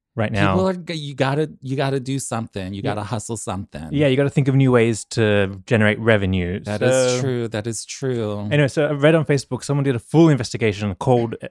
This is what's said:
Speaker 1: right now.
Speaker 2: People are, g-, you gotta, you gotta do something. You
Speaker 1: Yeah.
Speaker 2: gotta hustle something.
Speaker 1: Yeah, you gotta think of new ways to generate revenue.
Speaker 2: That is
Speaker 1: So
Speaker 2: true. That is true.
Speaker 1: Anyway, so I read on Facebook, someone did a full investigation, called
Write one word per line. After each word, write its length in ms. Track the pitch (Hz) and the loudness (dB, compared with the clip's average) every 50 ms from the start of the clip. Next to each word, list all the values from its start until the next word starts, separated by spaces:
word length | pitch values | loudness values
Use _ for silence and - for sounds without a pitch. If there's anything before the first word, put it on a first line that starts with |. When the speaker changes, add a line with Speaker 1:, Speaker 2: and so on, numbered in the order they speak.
| _ _ - | _ _ -6
Speaker 1:
right 160 | 113 101 90 | -4 -4 -2
now. 220 | 107 98 101 98 95 | 0 2 2 2 2
Speaker 2:
People 120 | 185 190 190 | 2 0 0
are, 40 | 185 | -2
g-, 200 | 180 160 175 170 | -4 -8 -8 -8
you 180 | 156 147 143 139 | -8 -8 -8 -4
gotta, 380 | 131 131 135 139 151 156 151 - - | -2 -2 0 0 -2 -4 -4 -8 -14
you 140 | 139 127 135 | -8 -6 -4
gotta 240 | 143 135 135 139 139 | -2 -2 -2 -2 -4
do 180 | 123 131 135 | -4 -4 -6
something. 560 | 135 - - 120 117 113 - - 98 92 92 101 | -6 -4 -4 -6 -6 -6 -6 -8 -8 -8 -6 -8
You 80 | 98 98 | -6 -6
Speaker 1:
Yeah. 120 | 104 104 | -6 -6
Speaker 2:
gotta 80 | 104 104 | -6 -6
hustle 340 | 98 120 104 - - 113 | -6 -6 -6 -6 -6 -8
something. 520 | 101 - 113 95 95 104 _ - 71 78 - | -8 -6 -8 -8 -8 -8 _ -12 -12 -10 -4
Speaker 1:
Yeah, 160 | 147 143 151 | -2 0 2
you 100 | 139 131 | 2 2
gotta 140 | 139 139 131 | 2 0 0
think 160 | - 151 131 | 0 0 2
of 80 | 139 131 | 2 4
new 160 | 135 135 131 | 4 4 6
ways 340 | 127 120 113 117 110 - - - | 6 6 4 4 2 -2 -6 -6
to 500 | - 117 110 107 104 101 98 95 98 95 - | -2 0 2 4 4 2 2 0 -4 -10 -4
generate 320 | - 120 107 107 104 104 110 | 0 2 4 4 2 2 2
revenue. 640 | 110 113 110 101 98 95 95 92 87 87 90 - | 2 2 4 4 2 2 0 0 0 -2 -4 -6
Speaker 2:
That 200 | - 104 104 104 | -6 -6 -4 0
is 300 | 127 127 131 131 127 127 123 | 0 2 2 4 2 2 0
Speaker 1:
So 40 | 127 | 0
Speaker 2:
true. 260 | 131 127 123 120 117 107 | -2 -2 -2 -2 -4 -4
That 180 | 113 107 107 | -4 -6 -6
is 180 | 117 110 - - | -6 -8 -8 -10
true. 540 | - - - 139 131 123 117 107 104 104 104 101 107 | -12 -10 -6 -4 -4 -2 -2 -2 -4 -4 -4 -4 0
Speaker 1:
Anyway, 180 | 151 147 147 127 | 2 2 2 2
so 180 | - 165 147 | 2 0 -2
I 40 | 147 147 | 0 0
read 200 | 139 143 156 165 | 2 4 4 4
on 100 | 165 143 | 4 2
Facebook, 380 | - 143 131 - - 131 113 - | 0 -2 -2 -2 -6 -8 -8 -4
someone 200 | - 143 143 135 | -2 -2 0 0
did 120 | 139 123 | 0 -2
a 40 | 113 | -4
full 300 | - - - 156 165 160 | -4 2 4 6 6 6
investigation, 680 | 143 123 - - - 107 117 107 95 104 110 101 92 | 6 4 0 -6 -4 -2 0 0 0 0 -4 -4 -4
called 400 | - - 135 123 120 117 113 - - - - | -2 0 2 2 2 2 -2 -6 -10 -12 -8